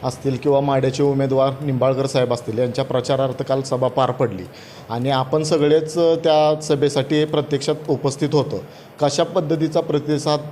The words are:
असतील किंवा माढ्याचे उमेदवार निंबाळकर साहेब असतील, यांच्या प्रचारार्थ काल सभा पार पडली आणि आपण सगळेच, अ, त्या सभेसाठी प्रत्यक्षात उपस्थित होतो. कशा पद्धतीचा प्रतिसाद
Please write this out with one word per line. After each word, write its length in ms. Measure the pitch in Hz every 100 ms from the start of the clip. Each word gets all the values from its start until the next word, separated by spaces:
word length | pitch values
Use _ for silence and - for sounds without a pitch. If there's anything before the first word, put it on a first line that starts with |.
असतील 320 | 131 123 135 127
किंवा 240 | 147 139
माढ्याचे 420 | 143 135 135 131
उमेदवार 640 | 143 139 139 135 135 139
निंबाळकर 420 | 147 127 131 131 135
साहेब 260 | 135 123
असतील, 260 | 120 - 110
यांच्या 260 | 123 117
प्रचारार्थ 580 | 135 131 123 135 135 127
काल 200 | 135 135
सभा 260 | 135 131 131
पार 220 | 131 127
पडली 320 | 127 123 95 90 - - - -
आणि 200 | 113 131
आपण 320 | 131 131 156
सगळेच, 560 | 156 165 147 156 156 170
अ, 160 | 170
त्या 460 | 165 165 151 151 151
सभेसाठी 640 | - 147 147 139 135 151
प्रत्यक्षात 500 | 151 151 131 143 139 151 151
उपस्थित 400 | 139 143 131 151
होतो. 320 | 147 127 101 - - - -
कशा 220 | 147 -
पद्धतीचा 580 | - 175 151 160 156 160
प्रतिसाद 600 | 160 147 139 147 151 147 147